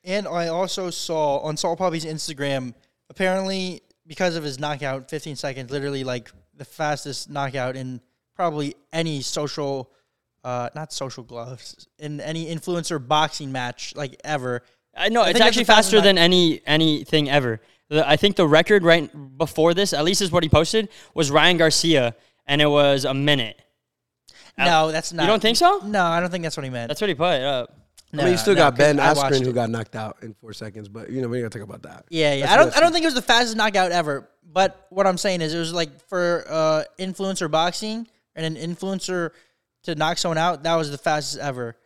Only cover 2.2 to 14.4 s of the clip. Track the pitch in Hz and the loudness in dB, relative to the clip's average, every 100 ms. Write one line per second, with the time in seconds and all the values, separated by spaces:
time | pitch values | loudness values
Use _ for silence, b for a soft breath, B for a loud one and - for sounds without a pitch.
2.2 | - 143 143 135 123 - _ _ _ - | -10 -6 -4 -4 -6 -16 _ _ _ -4
3.2 | 185 190 190 190 185 180 _ _ 160 151 | -2 0 -4 -6 -6 -10 _ _ _ -4
4.2 | 180 165 147 131 147 143 139 135 127 156 | -2 -2 -8 -6 -8 -6 -6 -8 -10 -12
5.2 | 160 135 143 131 123 143 143 139 131 123 | -10 -10 -10 -10 -8 -6 -6 -6 -6 -8
6.2 | 117 - _ _ 139 - 151 147 143 127 | -10 -20 _ _ -20 -6 -4 -4 -6 -12
7.2 | - 143 139 131 127 131 127 127 _ _ | -10 -6 -6 -4 -6 -6 -10 -12 _ _
8.2 | _ - 175 151 143 - _ 165 165 143 | _ -4 -4 -2 -6 -8 _ -6 -4 -4
9.2 | 123 - 147 - 143 135 123 _ _ _ | -6 -6 -6 -6 -6 -6 -10 _ _ _
10.2 | _ _ 127 123 120 151 156 - 135 127 | _ _ -8 -6 -8 -10 -12 -10 -10 -12
11.2 | 120 120 120 127 - - - _ 151 147 | -14 -14 -14 -16 -18 -20 -20 _ -12 -10
12.2 | 151 160 165 160 - 175 156 160 123 151 | -8 -8 -6 -8 -4 -4 -4 -6 0 2
13.2 | 156 - 139 131 123 - - - 139 - | 2 -2 -8 -8 -8 -10 -14 -10 -12 -12
14.2 | - 151 | -6 -6